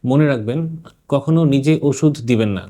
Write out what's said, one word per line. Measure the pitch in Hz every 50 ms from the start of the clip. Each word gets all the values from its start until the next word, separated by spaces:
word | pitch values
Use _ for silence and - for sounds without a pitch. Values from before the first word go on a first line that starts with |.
| -
মনে | 123 131 143 156
রাখবেন, | 147 139 120 107 107 123 156 165 165 160 160 - - _ _ _ _
কখনো | 143 143 139 - 160 165 165
নিজে | 151 139 139 135 147 156 156 -
ওষুধ | 143 131 - - 156 143 - 117 117
দিবেন | 123 107 113 107 101 90
না। | - -